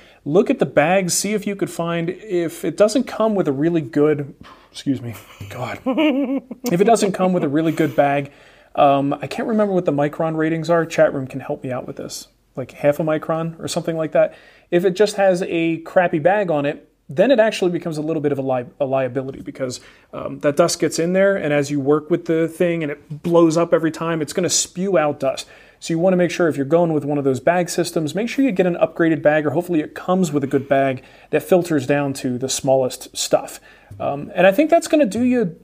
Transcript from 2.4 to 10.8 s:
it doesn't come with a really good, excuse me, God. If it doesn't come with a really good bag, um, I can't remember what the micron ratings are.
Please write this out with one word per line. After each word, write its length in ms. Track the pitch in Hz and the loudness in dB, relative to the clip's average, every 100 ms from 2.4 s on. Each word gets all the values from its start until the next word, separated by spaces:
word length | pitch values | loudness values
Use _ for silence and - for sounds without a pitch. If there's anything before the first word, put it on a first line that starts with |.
| 170 - | -2 -4
it 120 | 180 147 | -8 2
doesn't 280 | 208 269 | 2 2
come 320 | 240 - 220 202 | -2 -2 0 2
with 100 | 151 | 0
a 60 | |
really 280 | 135 160 170 | 0 0 0
good, 540 | 131 147 147 147 139 - - - _ | 0 2 2 2 -4 -14 -20 -20 _
excuse 280 | - - 123 | -8 -4 -4
me, 140 | 117 104 - - 101 | -4 -12 -18 -18 -14
God. 300 | 110 120 - 254 | -10 -10 -6 -4
If 960 | 269 311 262 262 269 - - 247 175 | 0 0 0 -2 -4 -8 -12 -4 2
it 40 | |
doesn't 280 | 226 220 202 | 4 4 2
come 200 | 190 185 | 0 0
with 120 | 180 | 0
a 40 | 160 | 0
really 240 | 147 160 | 0 0
good 220 | 147 156 | 0 0
bag, 380 | 135 139 143 143 - - - _ | 2 2 0 -4 -14 -20 -20 _
um, 380 | - 143 139 139 | 2 4 4 2
I 160 | 143 139 | -2 -6
can't 180 | - 254 | -6 -2
remember 260 | 214 208 | 0 2
what 120 | 185 | 2
the 80 | 175 | 0
micron 440 | 143 147 - 160 160 | 0 -2 -2 -2 0
ratings 320 | 156 160 156 | -2 -2 0
are. 160 | 170 | 0